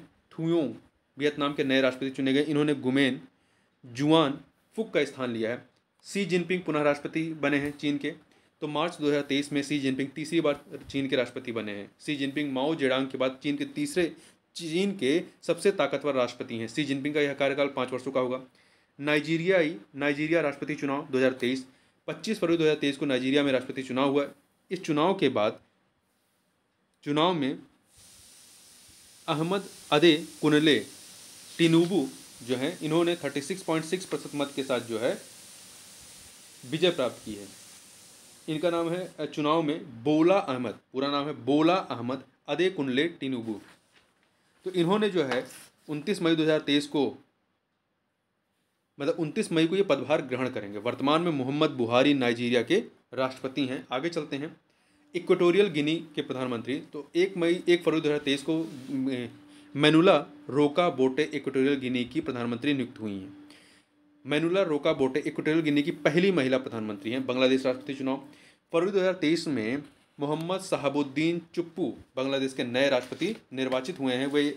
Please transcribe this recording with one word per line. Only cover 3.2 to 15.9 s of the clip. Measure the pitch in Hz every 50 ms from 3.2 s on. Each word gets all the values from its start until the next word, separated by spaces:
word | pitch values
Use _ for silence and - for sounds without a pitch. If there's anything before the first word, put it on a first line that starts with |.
| - - _ _ _ _ _ _ _ _ _ _ -
जुआन | 123 117 123 143 151 160 165 156 135 143 - - _ _ _ _ _ _
फुक | 226 220 - -
का | 165 147
स्थान | - - 135 127 120
लिया | 117 113 110 110
है। | 123 143 - - _ _ _ _ _ _ _
शी | - - 196 202
जिनपिंग | 160 175 180 170 165 185 180
पुनः | 175 165 151 147
राष्ट्रपति | 147 147 143 143 - 160 - 165 160 165
बने | 160 156 139 143 147 139
हैं | 143 147 143 -
चीन | - 147 147 139
के। | 143 147 170 - - _ _ _ _ _ _ _
तो | 160 151
मार्च | 147 147 160 175 175 -
दो | 147 143
हज़ार | 147 143
तेईस | 139 - 135 139 139 143
में | 147 143
शी | 139 - 151 147
जिनपिंग | 135 135 131 131 135 139
तीसरी | - 160 151 151 175 165
बार | 151 147 143 - - - 151 135 - -
चीन | - 139 139 131
के | 143
राष्ट्रपति | 127 123 123 - 127 123 123
बने | 113 113 107 104
हैं। | 101 101 101 - _ _ -
शी | 156 151
जिनपिंग | 135 139 139 135 151 147 143
माओ | 131 127 135 156 165
जेडांग | 139 139 127 127 131 135 131
के | - 127
बाद | 127 131 131 -
चीन | - 147 143
के | 143 147
तीसरे, | 135 - 147 147 143 - 180 170 151 - - - - _ _ _ _ -
चीन | - 170 156 156 180 202 202 190
के | - 127 127 151 175 180 - - _
सबसे | - - 160 165 - 202
ताकतवर | 190 - 143 135